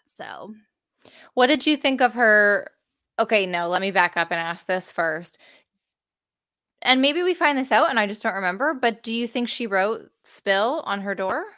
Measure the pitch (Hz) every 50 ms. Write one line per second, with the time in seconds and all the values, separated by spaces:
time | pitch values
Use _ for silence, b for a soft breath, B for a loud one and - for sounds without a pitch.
0 | _ - - - - 107 85 - - 202 214 214 _ _ _ _ _ _ _ _
1 | B B B B B B B 254 247 247 302 262 - 302 302 277 - 269 269 254
2 | 254 240 214 240 240 220 214 208 208 208 202 190 - - _ _ _ _ _ _
3 | _ _ _ - 226 - 233 208 190 180 180 175 175 170 180 185 190 196 180 190
4 | 175 170 - 180 165 170 175 170 165 165 175 - - - 185 185 - - - -
5 | 165 160 156 165 175 - - - b b b b b b _ _ _ _ _ _
6 | _ _ _ _ _ _ _ _ _ _ _ _ _ _ _ - - 247 262 262
7 | 269 285 294 349 359 370 349 - 330 294 285 262 262 262 220 226 262 - 262 226
8 | 208 196 214 - - 220 185 196 190 180 185 196 269 311 320 262 247 233 220 226
9 | - 226 226 233 240 233 - 247 240 226 - - 240 202 196 190 190 214 226 -
10 | 71 - _ _ - - - - - 202 196 196 214 240 302 330 - - 202 202
11 | 196 202 190 175 190 185 233 302 370 - -